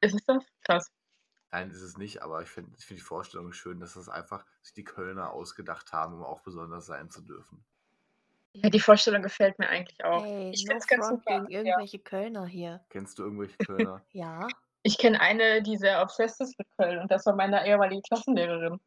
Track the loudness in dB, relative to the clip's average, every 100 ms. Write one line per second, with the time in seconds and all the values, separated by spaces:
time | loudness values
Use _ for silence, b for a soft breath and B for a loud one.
0 | 2 0 0 0 0 _ 0 0 0 _
1 | _ _ _ _ _ -10 -10 -12 -16 -12
2 | -12 -12 -10 -10 -10 -14 -18 -20 -20 -20
3 | -12 -12 -10 -12 -14 -14 -14 -14 -14 -18
4 | -14 -14 -12 -14 -16 _ -20 -20 -18 -12
5 | -12 -8 -10 -10 -14 -16 -12 -14 -8 -6
6 | -6 -8 -14 -14 -14 -14 -12 -14 -12 -14
7 | -14 -20 -20 -20 -20 -20 _ _ _ _
8 | _ _ _ _ _ 2 4 6 10 10
9 | 10 2 -2 4 2 4 -2 -2 -4 -8
10 | -2 0 -2 -8 -8 -6 -4 -4 2 2
11 | 2 -2 -2 -2 -2 -6 0 0 0 -12
12 | -10 -8 -6 -8 -10 -10 -10 -12 _ -14
13 | -12 -10 -10 -8 -10 -6 -6 -2 -4 -4
14 | _ -14 -14 -10 -12 -12 _ _ -2 4
15 | 4 6 4 4 4 4 0 0 2 2
16 | 0 0 -2 0 -8 -8 -18 _ 0 0
17 | 0 2 2 2 4 2 4 4 4 0
18 | -4 -4 0 0 2 -2 -4 -6